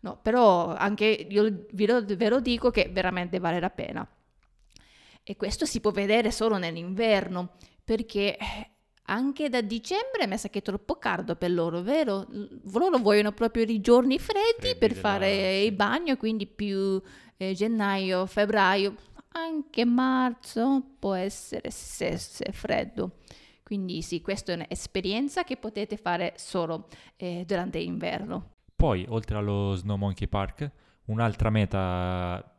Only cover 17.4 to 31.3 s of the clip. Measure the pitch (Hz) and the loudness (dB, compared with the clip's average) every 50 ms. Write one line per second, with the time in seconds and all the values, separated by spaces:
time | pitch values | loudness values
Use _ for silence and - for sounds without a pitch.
17.4 | 190 190 185 175 202 226 233 220 208 202 196 196 190 185 185 180 185 185 - 214 | -4 -4 -2 0 0 0 2 2 2 0 0 0 0 0 0 0 0 0 2 2
18.4 | 208 208 220 214 196 180 196 202 196 202 208 - - - - - - _ _ 339 | 2 4 4 4 4 4 4 4 2 0 -2 -6 -18 -20 -20 -20 -20 _ _ -6
19.4 | 330 330 320 311 294 - - - 233 240 240 247 262 262 262 254 254 254 233 - | -6 -4 -4 -6 -6 -4 -2 0 2 2 4 4 4 2 2 2 2 0 -2 -4
20.4 | - - - 220 226 269 277 269 262 - - _ - 196 196 185 180 196 - - | -14 -8 -4 -2 0 2 2 0 0 -4 -12 _ -4 -2 -2 -2 -2 -4 -6 -8
21.4 | - - - - - - - - - - - - - - 170 170 - - - - | -12 -10 -10 -10 -8 -10 -12 -12 -14 -14 -8 -6 -4 -4 -4 -6 -8 -12 -10 -8
22.4 | - - 190 - - - - - - - - 220 190 185 - - _ - - - | -8 -8 -8 -8 -4 -2 -2 -2 -2 -4 -6 -6 -8 -8 -8 -14 _ -20 -20 -20
23.4 | - - _ _ _ - 214 196 190 180 175 160 160 - 175 170 - - 196 196 | -20 -20 _ _ _ -8 -6 -6 -4 -4 -6 -6 -6 -6 -6 -6 -4 -4 -6 -4
24.4 | - - 175 170 - - - - - - _ 220 185 185 202 226 277 285 - 370 | -4 -4 -4 -6 -4 -8 -10 -10 -10 -6 _ -4 -2 -2 -2 -2 -2 -2 -2 -4
25.4 | 349 - 262 - - 220 214 208 208 - 208 202 - 180 175 170 175 - - - | -4 -4 -6 -8 -8 -8 -6 -6 -6 -6 -8 -6 -2 -2 -2 0 -2 -4 -6 -8
26.4 | - - - 190 170 160 160 160 - - - - - - _ _ 190 180 175 175 | -16 -6 -4 -2 -2 -2 -4 -6 -8 -14 -20 -20 -20 -20 _ _ -8 -8 -6 -6
27.4 | 180 165 196 175 180 190 175 160 165 170 175 - 170 170 - - 202 - 185 214 | -4 -2 -2 -2 -2 -2 -4 -6 -4 -4 -6 -4 -4 -4 -4 -6 -6 -6 -8 -8
28.4 | - - _ _ _ - _ _ - 151 107 92 90 - 117 113 107 - 107 104 | -8 -12 _ _ _ -20 _ _ 4 4 4 2 0 -2 -4 -4 -4 -2 -4 -2
29.4 | 104 104 101 101 101 98 98 92 87 104 104 98 101 101 95 - 104 - - 104 | 0 0 0 0 0 0 0 -2 -2 -2 -2 0 0 -2 -2 -2 -4 -2 -2 -2
30.4 | 98 - - - 147 143 - - _ _ _ _ _ - 107 110 117 113 | -2 -4 -6 -8 -10 -10 -10 -14 _ _ _ _ _ -6 -2 0 0 0